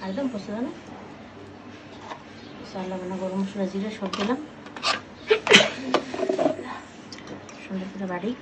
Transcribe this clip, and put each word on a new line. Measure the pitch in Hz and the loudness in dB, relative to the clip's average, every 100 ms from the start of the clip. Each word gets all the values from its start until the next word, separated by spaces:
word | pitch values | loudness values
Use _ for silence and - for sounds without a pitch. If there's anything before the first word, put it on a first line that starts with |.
| 190 | -4
একদম | 196 277 | 0 0
পোস্ত | 220 190 214 | -2 -4 -2
দানা, | 269 349 - - - - - - - - - - - - - - - - - - - | -2 -4 -10 -12 -12 -14 -14 -14 -14 -14 -14 -14 -14 -12 -10 -10 -12 -14 -14 -12 -8
চাল | 208 185 | -4 -2
লাগানো, | 185 180 185 | -2 -2 -2
গরম | 185 190 | 0 2
মশলা, | 196 208 190 | 0 2 0
জিরা | 196 214 - | 2 -2 -2
সব | 190 - | -2 0
দিলাম, | 202 269 - - - - - - - - - 440 - 415 - - 262 254 - - 370 - - 622 - - - - - - - - - - | 2 2 0 -10 -12 -4 0 0 -2 -14 4 4 10 10 10 2 0 0 0 -2 2 6 4 4 -4 -8 -10 -14 -12 -12 -10 -10 -12 -12
সুন্দর | - 190 185 | -6 -4 -4
করে | 196 196 | -4 -2
বাড়ি। | 180 196 254 | 0 0 -2